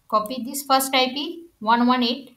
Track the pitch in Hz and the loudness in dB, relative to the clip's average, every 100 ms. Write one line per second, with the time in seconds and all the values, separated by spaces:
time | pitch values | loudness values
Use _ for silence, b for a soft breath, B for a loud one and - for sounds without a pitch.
0 | - 220 - 262 240 285 - 269 269 269 | -4 -2 -2 -6 -8 -8 0 2 2 0
1 | 254 277 320 - - _ 214 240 240 254 | 0 -2 -8 -12 -18 _ 0 4 4 2
2 | 240 277 - | 0 -2 -10